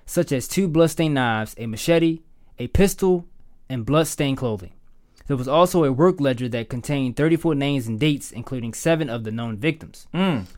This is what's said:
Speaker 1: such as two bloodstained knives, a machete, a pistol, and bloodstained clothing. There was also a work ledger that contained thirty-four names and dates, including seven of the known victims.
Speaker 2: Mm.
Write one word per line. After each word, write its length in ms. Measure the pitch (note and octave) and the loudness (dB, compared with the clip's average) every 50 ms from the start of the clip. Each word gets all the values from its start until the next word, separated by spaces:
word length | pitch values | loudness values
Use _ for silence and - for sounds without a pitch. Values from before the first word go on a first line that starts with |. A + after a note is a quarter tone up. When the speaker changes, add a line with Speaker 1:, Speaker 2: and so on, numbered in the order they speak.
| - | -18
Speaker 1:
such 260 | - - E3+ F3 - D3 | -4 0 0 0 0 0
as 160 | B2+ A#2+ - | -2 -2 -2
two 200 | - F#3+ G3 F3+ | -2 0 0 2
bloodstained 460 | D3 D#3+ E3 D#3+ - - E3 D#3 D3 | 4 4 4 4 4 0 0 0 2
knives, 400 | C3+ B2+ A#2+ A2+ A2 A2 A2 - - | 0 0 0 0 -2 -4 -6 -8 -10
a 80 | A#2 | -10
machete, 540 | A#2 A2 A2 - - E3+ E3 E3 E3 D#3+ D#3+ - - - - - - - - | -8 -8 -6 0 2 4 4 4 2 0 -2 -8 -18 -20 -20 -20 -20 -12 -10
a 100 | A#2+ B2 | -10 -2
pistol, 580 | - - G3 G3 F#3+ - G3 F#3 F3+ F3 F3 - - - - - - - - - | 2 4 4 4 2 2 2 2 2 2 0 -6 -16 -20 -20 -20 -20 -20 -14 -10
and 160 | C3 B2 A2 | -8 -6 -2
bloodstained 540 | A2 C#3 D#3 E3 D3+ - - D3+ C#3 C3+ C3 | 2 2 2 2 2 0 -2 -2 -2 -2 -2
clothing. 340 | - A#2+ A2 G2 F2+ F2 - - - - - - _ _ _ _ - | -2 -4 -4 -4 -8 -12 -18 -20 -20 -20 -20 -20 _ _ _ _ -6
There 100 | - C#3+ | -4 -4
was 100 | B2+ B2+ | -4 -2
also 380 | B2+ C#3 D#3+ F3+ F3 - F3+ D#3+ | 2 4 4 4 4 4 4 2
a 80 | C#3 C3 | 4 4
work 260 | B2 D#3+ F#3 F3+ F#3 | 4 4 4 4 4
ledger 300 | C#3+ C#3 B2+ A2+ B2+ B2 | 2 0 0 0 -2 -4
that 220 | A2+ A#2+ A#2 - | -4 -4 -6 -6
contained 440 | - A#2+ A2+ - D3 C#3+ C3+ B2+ A#2 | -8 -10 -4 -4 -2 -2 -2 -2 0
thirty-four 400 | - C#3+ D#3+ E3+ D#3+ - E3 D#3 | 0 2 2 2 2 2 0 0
names 320 | C#3 C#3 C#3+ C#3+ C#3 A#2 | 0 0 0 0 -2 -2
and 140 | A2+ A2+ G#2+ | -4 -4 0
dates, 320 | C#3+ D#3 D#3 - - - - | 0 0 0 0 -4 -10 -12
including 400 | A2+ A#2+ - C3 B2+ A#2 A#2 G#2+ | -12 -10 -8 -8 -8 -8 -8 -10
seven 380 | - - E3 E3 D#3+ D#3+ C3+ | -4 0 0 0 0 0 -4
of 120 | A2+ A#2+ A2+ | -6 -6 -6
the 60 | G#2+ | -6
known 280 | G#2+ A2+ A#2 A#2 A2 G2+ | -6 -6 -6 -6 -8 -4
victims. 500 | F#2+ D#3+ D3+ - - - - - - - - | -2 -4 -4 -4 -10 -18 -20 -20 -20 -8 -2
Speaker 2:
Mm. 320 | D#3+ F#3+ F#3+ E3 A#2 F#2 - - | -2 0 0 0 -2 -4 -8 -14